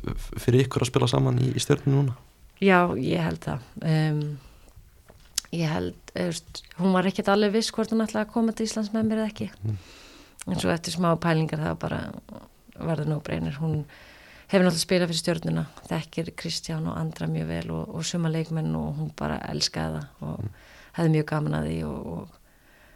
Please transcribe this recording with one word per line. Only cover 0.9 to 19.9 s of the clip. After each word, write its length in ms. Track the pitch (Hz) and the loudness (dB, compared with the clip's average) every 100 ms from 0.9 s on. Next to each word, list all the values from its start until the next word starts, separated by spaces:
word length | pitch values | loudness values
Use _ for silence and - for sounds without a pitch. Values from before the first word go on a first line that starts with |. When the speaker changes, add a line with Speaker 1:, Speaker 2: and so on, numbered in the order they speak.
Speaker 1:
spila 160 | - 123 | 2 4
saman 320 | 139 131 123 | 4 4 4
í, 140 | 127 | 2
í 60 | 120 | 2
Stjörnunni 440 | - 143 - 139 | 2 2 4 4
núna? 120 | 139 - - _ - - | 2 -2 -10 _ -20 0
Speaker 2:
Já, 260 | 196 180 175 151 | 6 6 6 2
ég 240 | 131 165 | 0 0
held 160 | 165 160 | 0 -2
það. 180 | - 139 - - | -4 -6 -8 -6
Em, 560 | 160 156 156 151 147 139 - - - - - - - - - - - | 0 2 2 0 -2 -6 -12 -20 -20 -20 -20 -20 -20 -20 -14 -10 -6
ég 160 | 165 156 | -2 0
held, 280 | 156 90 - - | 0 -4 -6 -8
þú 120 | - 180 | -4 -2
veist, 320 | 165 - - - - | -4 -8 -16 -12 0
hún 160 | 190 185 | 4 4
var 120 | 185 | 4
ekkert 200 | 202 196 | 2 4
alveg 240 | 202 208 | 4 4
viss 180 | 220 220 | 2 0
hvort 200 | - 220 | -2 0
hún 80 | 226 | 0
ætlaði 220 | 220 214 214 | 0 -2 -2
að 60 | |
koma 200 | 233 226 | 0 0
til 120 | 220 220 | 0 -2
Íslands 240 | 220 208 | -2 -2
með 120 | 220 220 | 0 0
mér 120 | 220 | 0
eða 80 | 214 | -2
ekki. 180 | 214 202 - 110 | -4 -8 -6 -4
Speaker 1:
Mm. 120 | 101 - - - - - - - | -4 -8 -20 -20 -20 -20 -12 -6
Speaker 2:
En 120 | 175 | -2
svo 120 | 180 | 0
eftir 220 | 170 175 165 | 0 -2 0
smá 160 | 175 165 | 2 2
pælingar 420 | 170 160 156 151 | 4 2 2 0
þá 100 | 160 160 | -2 -2
bara 200 | 160 - - - - - - _ - | -2 -4 -6 -12 -14 -18 -20 _ -20
var 260 | - 160 156 | -8 -2 0
það 140 | 151 | 0
no-brainer. 460 | 147 - 165 165 143 | -2 -2 -4 -2 -2
Hún 240 | 160 151 143 - - - - - - | -2 -2 -4 -12 -20 -20 -20 -20 0
hefur 160 | 196 185 | 4 6
náttúrulega 180 | 165 | 4
spilað 280 | - 185 175 | 2 2 2
fyrir 100 | 165 | 0
Stjörnuna, 440 | - 165 165 160 156 - - | 0 0 0 -2 -2 -8 -6
þekkir 420 | 165 151 - 165 - | -6 -4 -6 -6 -6
Kristján 520 | 165 160 - 160 160 | -6 -6 -6 -4 -4
og 80 | - | -4
Andra 300 | 160 - 160 | -4 -4 -2
mjög 200 | 160 - | -2 -2
vel 200 | 82 165 | -4 -4
og, 200 | 160 160 165 | -4 -6 -6
og 100 | 160 | -4
suma 240 | 175 165 | -2 0
leikmenn 440 | 160 160 160 160 160 | 0 -2 -2 -2 -2
og 200 | 156 147 | -2 -4
hún 140 | 151 - | -6 -4
bara 240 | 76 76 - | -4 -4 -4
elskaði 520 | 147 - 80 80 | -4 -4 -2 -4